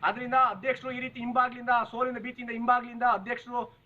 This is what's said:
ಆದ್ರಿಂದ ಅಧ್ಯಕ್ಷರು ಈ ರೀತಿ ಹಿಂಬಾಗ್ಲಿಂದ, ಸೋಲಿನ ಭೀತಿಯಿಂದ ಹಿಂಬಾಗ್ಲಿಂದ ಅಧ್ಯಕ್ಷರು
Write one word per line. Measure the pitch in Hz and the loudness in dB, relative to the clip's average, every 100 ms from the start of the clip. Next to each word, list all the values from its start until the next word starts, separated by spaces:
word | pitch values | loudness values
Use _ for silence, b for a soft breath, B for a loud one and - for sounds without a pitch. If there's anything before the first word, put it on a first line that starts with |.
ಆದ್ರಿಂದ | 160 214 247 | -2 -2 0
ಅಧ್ಯಕ್ಷರು | 262 254 196 262 254 254 | 4 4 2 -2 -2 -4
ಈ | 254 | -6
ರೀತಿ | 254 254 | -8 -6
ಹಿಂಬಾಗ್ಲಿಂದ, | 240 247 247 247 240 240 220 | -2 2 2 0 2 2 2
ಸೋಲಿನ | 233 254 240 | -2 -2 -2
ಭೀತಿಯಿಂದ | 240 247 240 | -8 -10 -8
ಹಿಂಬಾಗ್ಲಿಂದ | 226 233 247 240 233 | -4 2 2 2 0
ಅಧ್ಯಕ್ಷರು | 247 202 202 240 240 240 240 b | 2 2 0 -8 -4 -6 -6 b